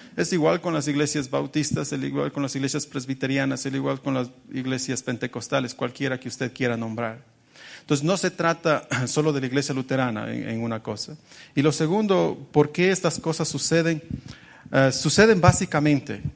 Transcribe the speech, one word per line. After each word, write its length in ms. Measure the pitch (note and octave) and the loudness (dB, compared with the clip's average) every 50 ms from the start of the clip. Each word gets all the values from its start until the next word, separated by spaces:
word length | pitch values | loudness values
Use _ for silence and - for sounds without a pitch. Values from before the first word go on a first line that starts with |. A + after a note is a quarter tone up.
| - - - | -20 -8 -4
Es 160 | - E3+ - | -2 0 0
igual 280 | F#3+ E3 D3+ D#3+ F3 F3 | 2 4 4 4 2 2
con 120 | - F3 | 0 -2
las 140 | D#3+ D3+ C3 | -2 -2 0
iglesias 420 | D3+ C#3 C#3+ D3+ C#3+ - D3+ C3 B2+ | 0 0 0 0 0 0 -2 -4 -2
bautistas, 640 | C#3 C#3 C#3+ C3+ - D3+ C#3+ - - D#3 C#3+ - | -2 -2 -2 -2 -2 -2 0 0 -2 -4 -4 -4
es 80 | D3 C3+ | -4 -4
igual 300 | C3+ C#3 C3+ C#3+ C#3+ C#3+ | -4 -4 -2 -2 -4 -4
con 140 | - C#3+ C#3 | -4 -4 -4
las 100 | C3 - | -4 -4
iglesias 320 | C#3 C3+ C3+ - C#3+ - | -4 -2 -2 -2 -4 -6
presbiterianas, 800 | - - C#3 B2 C3 C3+ - D3 C3 C3+ C#3 C#3 C3+ C3 B2+ - | -6 -8 -8 -6 -6 -6 -4 -2 0 0 0 0 0 -2 -4 -4
es 80 | C#3 C3+ | -4 -4
igual 260 | C3+ C3+ C#3 C3+ C3+ | -2 -2 -2 -4 -4
con 140 | - C#3 C3+ | -2 -2 -2
las 160 | B2+ B2 B2+ - - - - | -2 -2 -4 -8 -18 -16 -10
iglesias 500 | - C3 B2+ C3 C3 B2+ - - B2+ - | -8 -6 -4 -4 -4 -4 -2 -4 -4 -4
pentecostales, 720 | - C3 B2 A2+ C3 B2 - A#2+ - - C#3+ C#3 B2+ A#2+ - | -4 -6 -4 -4 -4 -6 -6 -8 -4 -2 -2 -2 -2 -2 -6
cualquiera 460 | - C3 A#2+ - - C#3 C3 C3 B2 | -6 -6 -6 -4 -4 -4 -4 -4 -4
que 80 | - A#2+ | -6 -8
usted 240 | - - C3+ A#2 | -6 -6 -6 -6
quiera 240 | - - C3 A#2+ A#2 | -4 -2 -2 -2 -2
nombrar. 480 | A2+ A#2 A2+ A2 A2+ A#2 A2 A2+ C3 - _ _ _ _ _ - - - - - - | -2 -4 -6 -6 -4 -6 -6 -6 -10 -16 _ _ _ _ _ -20 -20 -20 -20 -20 -10
Entonces, 240 | - - D3+ C#3 C#3+ | -4 -2 0 2 2
no 120 | E3+ G3 | 2 0
se 140 | F3 - F3+ | 2 0 -2
trata 560 | - - E3 E3 E3 - - D#3+ D3 - - - - | -2 0 0 0 0 2 2 2 2 2 0 -2 -4
<clears throat> 100 | B2 B2 A#2+ | -2 -2 0
solo 240 | - D#3 D3+ D#3 | 0 2 2 2
de 80 | C#3+ C#3 | 2 0
la 60 | C3 B2 | -2 -2
iglesia 260 | B2+ C#3+ C3+ - C3+ | 0 -2 -2 -2 -2
luterana 580 | C3 B2+ - C3+ C3 B2+ B2 A2 G#2+ A2 A2+ | -4 -4 -2 0 0 0 0 -2 -4 -6 -6
en, 160 | A#2+ A#2+ G2 G#2+ | -6 -6 -6 -4
en 140 | A2+ A2+ | -4 -4
una 180 | A#2 A#2 A2+ A2 | -4 -4 -4 -6
cosa. 360 | - A#2 G#2+ G2+ - - D#3 - _ - - - - - - | -6 -6 -8 -8 -8 -12 -14 -18 _ -20 -20 -20 -18 -6 0
Y 60 | C3+ | 2
lo 100 | C3+ D3+ | 2 4
segundo, 680 | - - D#3+ D#3 F#3 G#3+ A3 G3+ F#3+ F3 E3+ - - - C3+ - | 4 2 2 2 2 2 2 4 4 4 2 2 -2 -6 -8 0
¿por 180 | - D3+ D3 D3 | 4 4 4 4
qué 220 | - E3+ F3+ F#3+ | 2 2 2 2
estas 260 | F#3+ F#3 - D#3+ - - | 2 2 0 0 -2 -2
cosas 300 | - E3 D#3 - D#3+ - | -2 -2 -2 0 -2 -2
suceden? 520 | - C#3 - - D#3+ E3+ D#3+ E3 E3 D3+ - - - - - - - - - - - - - - | -2 -2 0 2 2 4 4 2 0 -2 -4 -8 -10 -10 -10 -12 -18 -18 -20 -20 -20 -20 -6 0
Eh, 180 | - C3+ C3+ C3 | 4 4 4 4
suceden 500 | B2+ - - D3+ - F#3+ G#3+ A3+ G#3+ F3 | 4 2 0 2 6 6 8 8 6 6
básicamente, 800 | D#3+ F3 - - F#3+ - - D3 D3 D3+ D3 C3 - - G#2 G#2 - C#3+ - | 6 6 6 4 2 0 0 2 4 4 4 2 0 -4 -8 -6 -8 -6 0